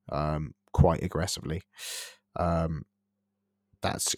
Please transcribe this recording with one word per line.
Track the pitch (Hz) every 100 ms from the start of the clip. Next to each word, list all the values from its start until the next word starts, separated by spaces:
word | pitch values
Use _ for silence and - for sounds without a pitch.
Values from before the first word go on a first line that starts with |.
| -
um, | 71 76 76 78 - _
quite | - 87 82
aggressively? | 90 78 82 - 65 80 - - - - - - _ -
Um, | 87 85 82 78 - _ _ _ _ _ _ _ _ _
that's | 95 - -